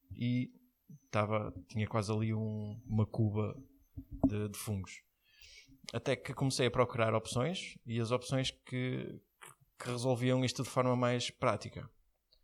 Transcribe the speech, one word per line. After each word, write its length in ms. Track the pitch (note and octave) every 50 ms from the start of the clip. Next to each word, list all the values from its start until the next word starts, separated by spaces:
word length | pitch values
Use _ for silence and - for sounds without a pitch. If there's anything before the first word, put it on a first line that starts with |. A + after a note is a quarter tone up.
| _ _ F2+
e 360 | G#2+ A#2+ B2 B2 B2 B2+ - - - _ _ _ _ _ _ D3+ - _
estava, 480 | _ - G#2+ G#2 G#2 G#2+ G#2+ G#2 A2 - F2+ - _
tinha 180 | - A2 G#2+
quase 240 | G2 - A2+ G2+ G2+
ali 220 | A2 G#2+ A2 A2
um, 480 | A2 A2 A2 G#2+ A2 G#2+ G#2+ G#2+ G#2+ A#2 -
uma 180 | - A2 G#2+ G#2
cuba 500 | - - - A2 G#2 G2+ G#2+ G#2+ G2+ - - - - _ _ _ _ _ - - - - - -
de, 220 | - G#2 G#2 G#2+ G#2
de 80 | G2+
fungos. 460 | - - A#2 G#2 G2 F#2+ - - - _ _ _ _ _ _ _ - - - - - - _ - _ - -
Até 220 | - A2+ - C#3 C3
que 160 | - - -
comecei 360 | B2+ - C#3 C3+ B2+ - C3 A#2+
a 20 |
procurar 440 | - B2+ B2 A#2+ - A#2 A2+ A2 A2
opções 640 | A2 - - - A#2+ B2+ D#3+ F#3 - - - - - _
e 160 | A#2+ A2+ A#2
as 120 | A2+ A2
opções 380 | B2 B2 - - C#3 C3 C3 -
que, 720 | - _ _ - B2+ B2+ B2+ B2+ B2+ C3 B2 - - - _ _ _ _ - - - _ _ _ _ _
que 120 | - B2
resolviam 520 | B2 B2 A#2+ C3 B2+ A2+ B2 B2+ B2+ C3 C3
isto 180 | A#2+ - -
de 60 | C3 -
forma 260 | - C3+ B2 B2+ B2
mais 340 | B2 B2 A#2+ B2 B2 B2 -
prática 600 | - _ - B2 G#2 - - A#2 - E2+ - - _ _ _ _ _ _ _ _ _ _